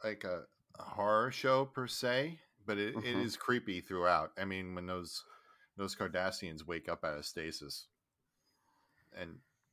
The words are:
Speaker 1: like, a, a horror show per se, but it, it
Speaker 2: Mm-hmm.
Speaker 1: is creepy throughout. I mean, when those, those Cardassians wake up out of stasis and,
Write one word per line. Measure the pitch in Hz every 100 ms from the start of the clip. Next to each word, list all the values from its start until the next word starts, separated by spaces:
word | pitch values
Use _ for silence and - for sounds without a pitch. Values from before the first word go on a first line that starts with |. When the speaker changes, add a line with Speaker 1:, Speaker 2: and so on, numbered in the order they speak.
Speaker 1:
like, | 110 104
a, | 95 90 - _ _ -
a |
horror | - - 101 107 123
show | 127 135 131 135
per | - 123
se, | - 123 127 151 170 - _ -
but | 104
it, | 104 117
it |
Speaker 2:
Mm-hmm. | 120 120
Speaker 1:
is | 120 -
creepy | - 123 - 90
throughout. | - 92 90 85 78 -
I | 98
mean, | 95 92 90
when | 90
those, | 90 85 - - - _ - _ -
those | 98 -
Cardassians | 95 90 95 - 90 80 78
wake | 82 80
up | 82
out | 82 73
of | 76
stasis | - 80 - 71 - - _ _ _ _ _ _ _ _ _ _ _ _ 90
and, | 87 80 _ _ _